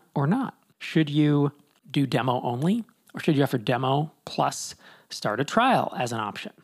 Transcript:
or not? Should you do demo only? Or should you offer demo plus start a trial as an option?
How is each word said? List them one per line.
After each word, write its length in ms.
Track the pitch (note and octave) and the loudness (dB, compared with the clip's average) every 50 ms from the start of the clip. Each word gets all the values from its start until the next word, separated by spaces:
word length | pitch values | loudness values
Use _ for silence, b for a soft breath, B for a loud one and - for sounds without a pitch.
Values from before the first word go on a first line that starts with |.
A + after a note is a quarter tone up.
| _ _ _ | _ _ _
or 120 | D3 C#3 | 0 2
not? 280 | D3+ G#3 C4+ B3+ - - _ _ _ _ _ | 2 2 0 0 -4 -8 _ _ _ _ _
Should 300 | - - - D#3+ D#3+ C#3+ | -14 0 2 2 2 2
you 440 | C#3+ D3+ D3+ D3 D3 C#3+ C#3+ C#3 - - _ _ _ _ _ - | 2 2 4 4 4 4 2 0 -2 -8 _ _ _ _ _ -4
do 160 | - D#3 C#3 | -2 0 0
demo 340 | B2 - B2 A#2 B2+ B2 B2+ | 0 0 0 0 0 -2 -2
only? 420 | - B2+ A#2+ B2 D3 F3+ G#3+ A#3+ G#3+ - _ _ _ _ - | -2 -4 -4 0 0 0 0 0 -4 -8 _ _ _ _ -14
Or 60 | - | -2
should 160 | - F#3 D3+ | 0 2 4
you 60 | C3+ | 4
offer 160 | C#3+ - - A#2+ | 2 2 0 -2
demo 540 | G#2 - B2 B2 C3+ C3 C3+ C#3+ D#3 D#3 - _ _ | -2 -2 -2 0 0 0 0 0 0 -2 -8 _ _
plus 480 | - - - C#3 C#3 - - - - - B B B B B B B | -6 -2 -2 -2 0 -2 -6 -10 -12 -14 B B B B B B B
start 320 | - - - A2 G#2 A#2 | -14 -6 -4 -2 -2 -2
a 40 | D3 | -2
trial 480 | - - A3 A#3+ C4 G#3+ C3+ - - - - | 0 2 2 4 4 4 2 2 0 -2 -4
as 140 | B2+ A#2 | -6 -4
an 80 | A#2+ A2 | -4 -4
option? 320 | G#2+ G2+ F#2 - - - - _ | -6 -6 -8 -10 -14 -14 -16 _